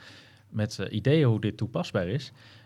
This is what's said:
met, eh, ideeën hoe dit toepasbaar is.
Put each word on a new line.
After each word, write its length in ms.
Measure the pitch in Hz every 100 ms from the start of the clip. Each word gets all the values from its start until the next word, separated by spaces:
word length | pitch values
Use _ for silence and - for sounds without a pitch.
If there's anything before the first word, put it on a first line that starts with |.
| - - - _ _
met, 300 | - 107 -
eh, 140 | 95
ideeën 340 | 107 95 156 135
hoe 140 | 110
dit 160 | 104 -
toepasbaar 500 | 104 - 175 - 90
is. 240 | 123 165 - - -